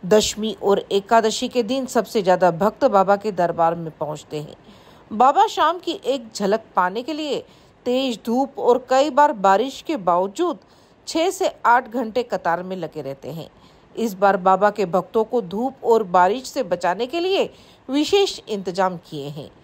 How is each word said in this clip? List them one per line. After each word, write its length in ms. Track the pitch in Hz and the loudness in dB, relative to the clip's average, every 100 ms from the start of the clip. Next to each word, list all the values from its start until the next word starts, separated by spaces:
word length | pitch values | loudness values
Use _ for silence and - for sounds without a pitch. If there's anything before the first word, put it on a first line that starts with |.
दशमी 520 | 180 214 208 - 220 - | 4 2 2 -4 -8 -4
और 160 | - 202 - | 0 0 2
एकादशी 560 | 196 196 226 220 208 254 | -4 2 2 2 -2 -4
के 160 | 254 | -4
दिन 220 | 214 262 254 | -2 -4 -2
सबसे 360 | 240 196 233 | -2 -2 -2
ज्यादा 300 | 190 180 180 | 2 4 2
भक्त 340 | 165 196 - 277 | 2 -2 2 2
बाबा 280 | 202 185 202 | 4 4 2
के 160 | 214 | 0
दरबार 440 | 180 170 170 165 170 | -2 -2 2 0 0
में 160 | 165 - | -8 -8
पहुंचते 380 | 151 151 - 151 | -8 -8 -10 -12
हैं। 180 | 147 - - - - - _ | -12 -18 -20 -20 -20 -20 _
बाबा 360 | 214 254 294 427 | 4 4 6 2
शाम 320 | 392 311 349 | 2 0 0
की 200 | 339 311 - | -6 -8 -4
एक 260 | 269 226 - | -4 -6 -6
झलक 280 | 196 220 - - | -2 -2 -2 0
पाने 260 | 180 196 | 0 -2
के 100 | 247 | -8
लिए 300 | 302 302 202 - _ _ _ - | -8 -6 -6 -8 _ _ _ -4
तेज 340 | 247 269 226 - | -2 -2 -4 -4
धूप 340 | 233 269 - | -2 -2 -2
और 260 | 226 240 - | 2 2 2
कई 200 | 262 294 | 2 2
बार 220 | 262 294 240 | 4 2 4
बारिश 400 | 190 196 262 262 | 4 4 2 -6
के 140 | - 302 | -8 -4
बावजूद 600 | 180 170 190 196 349 233 _ _ _ _ - | 0 0 0 -2 -4 -4 _ _ _ _ -8
छह 220 | 330 339 | -2 -2
से 220 | - 349 - 220 | 0 -4 -2 2
आठ 240 | 240 254 | 2 2
घंटे 340 | 233 226 220 | -6 -4 -4
कतार 400 | 240 196 185 170 | -4 -4 -2 -4
में 120 | 185 190 | -4 -8
लगे 260 | 160 156 | -8 -10
रहते 300 | 135 139 - | -12 -12 -12
हैं। 180 | 160 - _ _ _ _ - | -14 -14 _ _ _ _ -6
इस 180 | 226 | -6
बार 240 | 185 202 196 | 2 2 4
बाबा 300 | 185 190 208 | 4 4 2
के 160 | 202 190 | 0 -2
भक्तों 360 | 185 180 226 | -2 0 -2
को 180 | 220 247 | 0 -2
धूप 420 | 185 202 254 254 | -4 -6 -6 -6
और 200 | - 226 202 | 2 2 4
बारिश 380 | 180 180 240 254 | 4 4 2 -6
से 160 | 294 | -8
बचाने 440 | 214 175 180 185 254 | -4 -2 -2 -2 -4
के 120 | 330 | -4
लिए 300 | 359 381 226 - - _ - | -2 -2 -2 -6 -20 _ -6
विशेष 500 | 269 302 403 392 - - | -2 2 2 2 -2 -10
इंतजाम 480 | 208 190 180 185 175 - | -8 -6 -2 -2 -2 -12
किए 240 | 151 139 | -12 -12
हैं। 200 | 143 123 _ | -12 -16 _